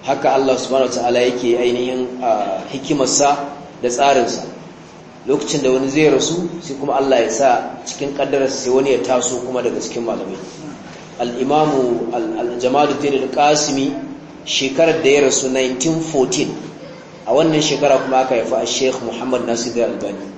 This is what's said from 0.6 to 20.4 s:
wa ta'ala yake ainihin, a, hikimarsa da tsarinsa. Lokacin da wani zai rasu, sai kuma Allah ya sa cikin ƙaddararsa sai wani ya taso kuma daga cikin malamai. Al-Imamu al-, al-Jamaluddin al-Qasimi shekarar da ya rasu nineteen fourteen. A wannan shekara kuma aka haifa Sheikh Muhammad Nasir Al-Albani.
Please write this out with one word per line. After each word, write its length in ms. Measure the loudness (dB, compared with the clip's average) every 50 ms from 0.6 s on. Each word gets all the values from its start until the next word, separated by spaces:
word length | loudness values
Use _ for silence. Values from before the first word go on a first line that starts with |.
| 0 0 2 2 2
wa 100 | 2 0 -2
ta'ala 180 | 0 2 2 4 2
yake 320 | 2 0 0 2 2 2
ainihin, 640 | 2 2 0 0 0 -2 -2 -2 -4 -4 -4 -6 -4
a, 400 | 0 0 0 0 0 -2 -4 -6 -6 -8
hikimarsa 680 | -10 -10 -4 -2 0 0 2 2 2 2 4 4 2 0 -2 -8 -10 -14 -16 -18 -12 -4
da 80 | -4 -2
tsarinsa. 560 | 0 2 4 4 6 4 2 0 -2 -6 -8 -12 -14 -16 -18 -18 -18 -20 -20 -20 -20 -20 -20 -20 -20 -12 -2
Lokacin 380 | -2 -2 0 0 -2 -4 0 2
da 80 | 2 2
wani 160 | 2 0 0
zai 240 | 2 4 4 6 4
rasu, 320 | 4 2 0 -2 -2 -4 -6 -6 -10
sai 140 | -10 -10 -8
kuma 160 | -6 -4 -2 0 0
Allah 240 | 4 4 4 4 4
ya 40 | 0 0
sa 160 | 2 4 4 4 2 0 -6 -10 -12 -12 -12
cikin 240 | -8 -6 -6 -6 -4
ƙaddararsa 560 | -4 -2 0 0 0 0 0 -2 -2 0 2
sai 0 |
wani 220 | 2 4 4 4
ya 80 | 2 2
taso 400 | 2 0 0 0 0 0 -4 -4
kuma 220 | -6 -4 -4 -2 -2
daga 160 | -2 -2 -2
cikin 240 | -6 -6 -6 -6 -4
malamai. 320 | -4 -4 -4 -6 -8 -10 -10 -12 -14 -14 -14 -14 -16 -16 -16 -16 -18 -18 -18 -18 -18 -8 -6
Al-Imamu 920 | -4 -4 -2 -2 0 2 4 4 4 4 2 2 2 2 0 0 -2 -4 -4
al-, 200 | -4 -4 -4 -4 -4
al-Jamaluddin 760 | -4 -4 -4 -2 0 2 4 4 2 2 2 -2 0 0 0 0 -2
al-Qasimi 680 | -2 0 2 4 4 4 2 2 0 0 0 0 -2 -2 -4 -8 -10 -12 -14 -16 -18 -18 -16 -8
shekarar 560 | -4 -2 -2 -2 0 2 4 4 4 4 4
da 80 | 4 4
ya 120 | 6 6 6
rasu 240 | 4 2 2 0 0
nineteen 500 | 0 0 0 0 -2 -2 0 0 0 0 -2
fourteen. 480 | -2 2 2 2 2 2 -2 -2 -2 -4 -8 -12 -14 -14 -16 -16 -16 -16 -18 -18 -20 -20 -14 -4
A 80 | 0 2
wannan 260 | 4 4 4 4 2 2
shekara 320 | 0 0 2 4 4 4 4 2
kuma 240 | 2 2 2 2 2
aka 60 | 0 0 0
haifa 160 | 0 0 -2 0
Sheikh 300 | -2 -2 0 0 0 0 -2
Muhammad 440 | -6 -6 -6 -6 -4 -2 -2 -2 0 -2
Nasir 240 | -2 -2 -2 -4 0
Al-Albani. 480 | 0 0 0 -2 -6 -6 -8 -8 -8 -10 -14 -14 -16